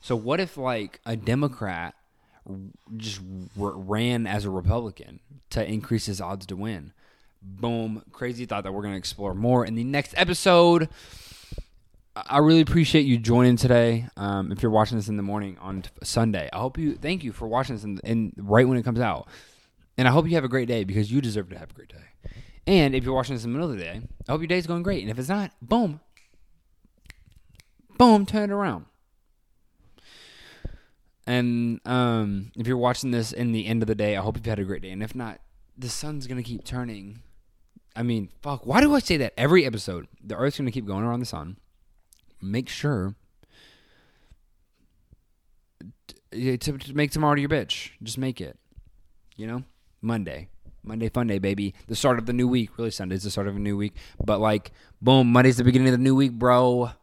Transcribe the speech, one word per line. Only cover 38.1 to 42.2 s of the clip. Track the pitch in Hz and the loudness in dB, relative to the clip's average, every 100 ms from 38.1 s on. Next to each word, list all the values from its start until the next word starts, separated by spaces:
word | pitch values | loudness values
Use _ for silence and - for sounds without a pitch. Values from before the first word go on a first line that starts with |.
| 113 95 - | -2 -4 -10
fuck, | 143 139 113 | -8 -8 2
why | 170 | 4
do | 294 285 | 6 4
I | |
say | - 160 | 2 0
that | 117 - | 0 0
every | 131 180 | 4 4
episode? | 135 110 98 87 - - | 4 -4 -6 -8 -10 -18
The | 101 107 | -12 -2
Earth's | 135 - | -2 -2
gonna | 131 | -4
keep | 113 104 | -4 -6
going | 98 | -4
around | 117 120 | -2 -4
the | 120 | -6
sun. | - 76 98 _ _ _ _ _ _ | -8 -12 -16 _ _ _ _ _ _